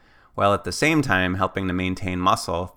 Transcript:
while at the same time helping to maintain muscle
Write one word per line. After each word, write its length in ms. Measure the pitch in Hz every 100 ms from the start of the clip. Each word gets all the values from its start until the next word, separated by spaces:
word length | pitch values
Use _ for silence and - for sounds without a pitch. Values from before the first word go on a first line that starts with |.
| _ _ _
while 220 | - 101 101
at 80 |
the 80 | -
same 320 | 90 147 160
time 320 | 143 95 92 95
helping 320 | 95 - 95
to 60 |
maintain 440 | 90 92 92 92 90
muscle 560 | 90 110 - 87 90